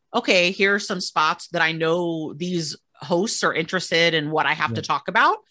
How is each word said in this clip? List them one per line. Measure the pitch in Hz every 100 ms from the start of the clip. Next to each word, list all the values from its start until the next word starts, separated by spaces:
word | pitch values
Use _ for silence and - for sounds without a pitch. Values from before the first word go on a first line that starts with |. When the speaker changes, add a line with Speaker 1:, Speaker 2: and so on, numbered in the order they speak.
| _
Speaker 1:
"Okay, | 233 233 190 175
here | 190 196
are | 202
some | - 185
spots | - 170 156 175 -
that | 170
I | 160
know | 160 160 175 175 165 156
these | 147 180 180 151 - _ -
hosts | 143 175 226 -
are | 170
interested | 139 165 185 - 165 170
in | 160 147
what | 156
I | 143
have | 156 135
to | 113
Speaker 2:
Yeah. | -
Speaker 1:
talk | 147 -
about." | 202 294 427 _